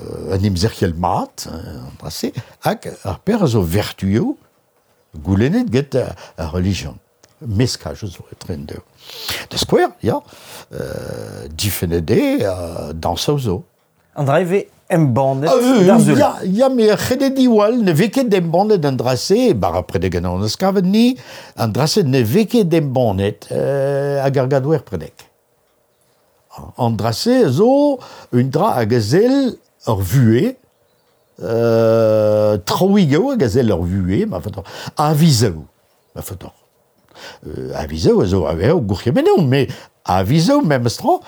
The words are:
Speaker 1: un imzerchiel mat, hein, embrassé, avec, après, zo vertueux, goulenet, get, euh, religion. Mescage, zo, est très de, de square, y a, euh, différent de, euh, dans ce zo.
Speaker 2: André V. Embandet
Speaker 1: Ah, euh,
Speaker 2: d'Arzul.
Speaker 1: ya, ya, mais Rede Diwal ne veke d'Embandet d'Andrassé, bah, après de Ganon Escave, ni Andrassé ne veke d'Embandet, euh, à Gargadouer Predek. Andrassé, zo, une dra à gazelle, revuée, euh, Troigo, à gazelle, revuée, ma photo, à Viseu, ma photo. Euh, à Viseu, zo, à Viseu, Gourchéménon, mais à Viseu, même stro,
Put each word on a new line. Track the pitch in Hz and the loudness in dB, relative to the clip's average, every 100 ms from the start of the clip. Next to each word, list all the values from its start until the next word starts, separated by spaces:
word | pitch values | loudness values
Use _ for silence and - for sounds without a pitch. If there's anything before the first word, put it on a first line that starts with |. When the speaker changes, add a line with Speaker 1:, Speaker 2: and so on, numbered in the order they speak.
| 78 80 80 | -12 -10 -4
Speaker 1:
un | 95 | 0
imzerchiel | 104 90 110 - 95 | 0 0 -2 0 -2
mat, | 80 87 110 269 - - | 0 -2 -2 -4 -10 -14
hein, | - - 127 131 | -14 -14 -16 -16
embrassé, | - - - 277 - - _ | -14 -14 -8 -8 -8 -14 _
avec, | 156 220 85 - | -4 -4 -8 -10
après, | 101 92 - 220 156 | -10 -6 -2 0 2
zo | 113 | 2
vertueux, | 85 92 - - 95 107 233 - _ _ _ _ _ _ _ 78 | 2 0 -2 -4 0 0 0 -4 _ _ _ _ _ _ _ -10
goulenet, | 76 98 131 226 247 | 0 2 2 2 0
get, | 120 143 127 | -2 0 -4
euh, | 95 85 - - | -4 -10 -16 -10
religion. | 80 90 95 92 71 - _ _ _ _ 139 | -6 -2 -2 -2 -6 -14 _ _ _ _ -6
Mescage, | 101 123 - 78 73 98 | 0 0 -2 -10 -10 -12
zo, | - - | -14 -20
est | - | -18
très | - 78 | -12 -10
de, | 69 - - _ - - - - - | -10 -14 -18 _ -20 -14 -10 -10 -8
de | - | -8
square, | - 247 359 - | -2 0 0 -2
y | - | -4
a, | 294 - - - - - | -4 -8 -20 -20 -20 -16
euh, | - 65 69 - 57 53 50 71 | -12 -10 -10 -10 -12 -12 -14 -14
différent | 80 101 - 90 85 | -6 -6 -4 -2 -2
de, | 82 147 285 277 | 2 2 2 0
euh, | 98 92 85 85 76 | -2 -4 -8 -8 -10
dans | 82 85 87 | -6 -4 -2
ce | - 147 | -2 -2
zo. | 120 90 - _ _ _ _ - | -2 -4 -8 _ _ _ _ -4
Speaker 2:
André | 135 151 180 | 0 0 2
V. | 190 - _ _ | -2 -4 _ _
Embandet | 175 147 120 135 135 156 | 2 2 2 0 0 0
Speaker 1:
Ah, | 254 | 2
euh, | 247 247 185 | 4 4 6
Speaker 2:
d'Arzul. | 226 - 269 | 6 4 4
Speaker 1:
ya, | - - 190 | 2 0 -4
ya, | 196 269 | 2 2
mais | 254 214 | 4 2
Rede | 202 - 262 269 | 2 -2 -2 0
Diwal | 269 254 214 208 247 | 2 4 4 2 2
ne | 190 | 2
veke | 151 214 269 247 | 2 2 0 0
d'Embandet | 190 165 170 214 202 | 0 2 0 2 2
d'Andrassé, | 143 127 120 127 - 208 247 123 | 0 -2 -2 -2 0 2 2 2
bah, | 92 | 0
après | 87 - 92 | -2 -4 -4
de | 92 | -2
Ganon | 87 90 90 | -2 -4 -4
Escave, | 107 - 190 196 | -4 -2 -2 0
ni | 185 214 247 254 - - - - | 2 2 2 0 -12 -20 -18 -4
Andrassé | 113 101 151 220 | -2 0 0 2
ne | 147 135 | 2 2
veke | 110 175 214 240 | 2 0 2 2
d'Embandet, | 175 165 143 127 120 95 101 - - | 2 0 0 0 0 0 -2 -4 -8
euh, | 135 135 139 139 139 143 143 | -4 -2 0 -2 -2 -2 -2
à | 139 | 0
Gargadouer | 135 127 139 135 160 - | 0 0 0 0 -2 -2
Predek. | 90 76 - - _ _ _ _ _ _ _ _ _ _ _ _ - 78 - | -10 -10 -18 -20 _ _ _ _ _ _ _ _ _ _ _ _ -18 -16 -4
Andrassé, | 120 110 110 110 233 254 185 | -2 0 -2 -2 2 2 4
zo, | 127 226 277 294 254 - - - | 4 4 4 2 0 -8 -20 -2
une | 123 131 | 0 2
dra | 151 214 123 | 0 0 0
à | 107 | 2
gazelle, | 123 104 165 247 277 254 - _ _ - | 0 2 2 4 2 0 -4 _ _ -4
revuée, | 101 92 135 113 117 220 262 _ _ _ _ _ _ _ - | -2 0 2 4 4 2 -4 _ _ _ _ _ _ _ -12
euh, | 92 117 117 113 113 113 110 110 107 107 107 107 | -4 0 2 4 4 4 4 4 2 2 2 0
Troigo, | - 110 185 202 160 147 269 | -2 0 2 4 4 2 2
à | 254 | 0
gazelle, | 123 113 117 | 2 2 2
revuée, | 87 87 98 90 110 220 | 0 -2 -2 0 -2 -2
ma | 92 | -6
photo, | 101 98 - - - - | -8 -12 -14 -16 -12 -2
à | 151 147 | 0 4
Viseu, | 165 117 113 78 73 _ _ _ _ 90 | 4 4 0 -2 -12 _ _ _ _ -16
ma | |
photo. | - 92 - _ _ _ _ _ _ - - - 76 | -14 -14 -16 _ _ _ _ _ _ -20 -20 -18 -14
Euh, | 76 65 | -12 -10
à | 67 73 | -10 -8
Viseu, | 80 156 226 | -2 2 2
zo, | 101 95 78 | 2 2 0
à | |
Viseu, | 82 107 175 | 0 2 0
Gourchéménon, | 101 95 120 190 339 392 | 0 -2 0 0 2 2
mais | 139 139 127 - - _ - | 2 2 0 -6 -18 _ -2
à | 92 | 0
Viseu, | 95 160 180 285 | 2 2 2 2
même | 208 135 117 | 2 0 0
stro, | - 247 359 | -2 -2 -2